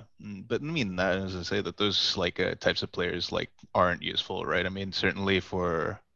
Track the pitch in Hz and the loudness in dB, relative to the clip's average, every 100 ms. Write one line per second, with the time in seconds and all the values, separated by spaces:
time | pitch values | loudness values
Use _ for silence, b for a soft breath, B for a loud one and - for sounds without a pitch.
0 | 110 _ 104 101 110 120 143 165 110 90 | -14 _ -14 -12 -4 -4 -2 -2 -2 0
1 | 95 92 95 92 87 104 90 87 104 95 | 2 2 -2 -4 -2 -2 -2 0 0 2
2 | - - 90 - 92 87 - 87 - - | 2 2 0 2 0 2 0 0 -2 -2
3 | 87 87 85 87 82 - - 107 90 87 | -2 -2 -2 -2 -4 -10 -2 4 4 4
4 | 85 - - 92 87 82 90 95 98 90 | -2 -2 -2 -4 0 0 0 -2 -4 0
5 | 98 90 98 95 - 95 90 82 80 101 | 0 2 2 2 2 -2 0 2 0 -4
6 | _ | _